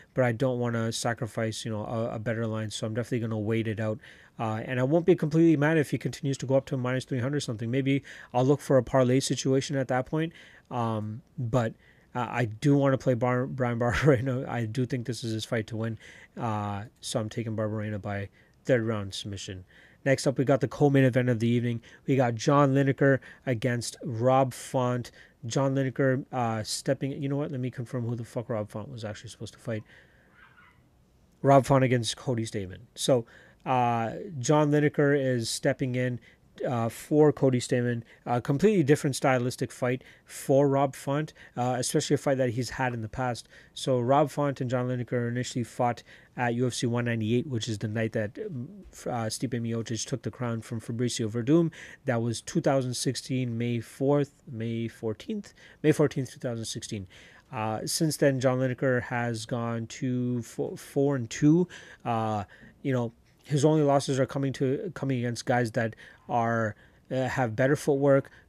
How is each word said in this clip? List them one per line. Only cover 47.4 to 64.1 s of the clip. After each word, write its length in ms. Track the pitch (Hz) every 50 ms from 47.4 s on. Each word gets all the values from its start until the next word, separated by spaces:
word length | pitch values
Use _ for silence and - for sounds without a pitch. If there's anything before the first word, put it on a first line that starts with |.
| -
which 200 | 151 127 110 -
is 120 | 120 107 101
the 80 | 120
night 260 | 107 104 113 113 110 -
that, 240 | 117 107 104 - 403
um, 300 | - 214 151 120 120 - 208 196 - -
f-, 160 | - - -
uh, 180 | - 127 117 113
Stipe 340 | 110 - - 139 117 123 117
Miocic 440 | 117 113 113 113 110 - 117 107 -
took 160 | - 131 -
the 100 | - 113
crown 300 | - - 123 117 117 113
from 180 | - - 120 110
Fabricio 500 | - - 117 110 123 117 - - 113 104
Verdum. 420 | 107 120 117 127 156 170 170 160 - - - - - _ -
That 160 | 127 120 117
was 200 | 117 120 110 -
two 200 | - - - 170
thousand 320 | - 156 135 135 127 127 120
sixteen, 640 | - - 139 117 - - - 131 127 127 120 113
May 240 | 113 120 120 120 113
fourth, 520 | 110 - - - 135 139 143 147 139 139 _ _ - 165
May 380 | 123 107 113 117 113 113 117
fourteenth, 680 | 110 - - 117 110 104 - - - 220 208 - - - - - - - - -
May 80 | 151
fourteenth, 400 | 151 - 147 135 - 143 127 -
two 80 | - -
thousand 260 | - 127 117 113 110
sixteen. 420 | - - - - - - 101 92 - - - - - - - _ -
Uh, 340 | - 113 110 110 110 - -
since 320 | 151 - - 165 156 143
then, 220 | - 156 139 135 127
John 200 | 127 131 127 127
Lineker 420 | 131 127 123 - 139 135 127 123 -
has 420 | - 123 120 120 120 117 110 113
gone 420 | - 127 117 117 117 117 117 113
two, 560 | 113 - - 135 127 123 123 123 123 123 120 113
four, 340 | - - - 143 - 185
four 380 | - - - - 143 139 143 139
and 140 | 131 113 -
two. 380 | - - 147 147 160 175 180 - - - - - - _ -
Uh, 380 | 127 117 110 110 107 107 104 95 - - - - - - _ -
you 100 | 139 131
know, 180 | 123 120 113 - _ _ _ _ _ _
his 220 | - 147 139 139
only 160 | 151 156 156
losses 380 | 147 139 139 139 - -